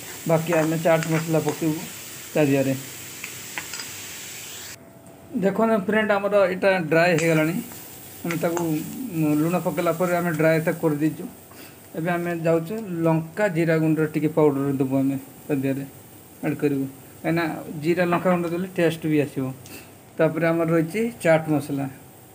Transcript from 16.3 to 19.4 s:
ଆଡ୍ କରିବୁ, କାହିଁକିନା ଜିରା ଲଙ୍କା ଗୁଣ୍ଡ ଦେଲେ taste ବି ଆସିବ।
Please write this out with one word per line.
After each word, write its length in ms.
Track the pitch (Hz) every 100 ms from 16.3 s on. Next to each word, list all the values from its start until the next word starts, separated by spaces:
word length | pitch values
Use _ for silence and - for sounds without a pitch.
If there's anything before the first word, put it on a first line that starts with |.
| -
ଆଡ୍ 180 | 160 151
କରିବୁ, 300 | 147 139 135 - -
କାହିଁକିନା 320 | - 165 165 160 - - 165
ଜିରା 260 | 151 175 175
ଲଙ୍କା 240 | 170 185
ଗୁଣ୍ଡ 160 | 175 170
ଦେଲେ 200 | 170 185
taste 320 | 185 165 160 160
ବି 120 | 151
ଆସିବ। 260 | 135 143